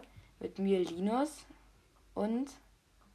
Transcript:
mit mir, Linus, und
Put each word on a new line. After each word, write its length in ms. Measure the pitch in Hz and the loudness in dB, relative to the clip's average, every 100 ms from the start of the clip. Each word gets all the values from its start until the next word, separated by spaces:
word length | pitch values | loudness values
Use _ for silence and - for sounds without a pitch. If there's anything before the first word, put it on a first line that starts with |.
| - - - - | -4 -18 -20 -10
mit 200 | 175 - | -8 -2
mir, 200 | 196 190 | 2 4
Linus, 640 | 170 170 202 240 302 - - - - - _ _ _ | 2 0 0 2 0 -2 -18 -20 -20 -20 _ _ _
und 360 | 190 214 233 277 - - _ _ _ - | -2 0 0 -2 -8 -20 _ _ _ -20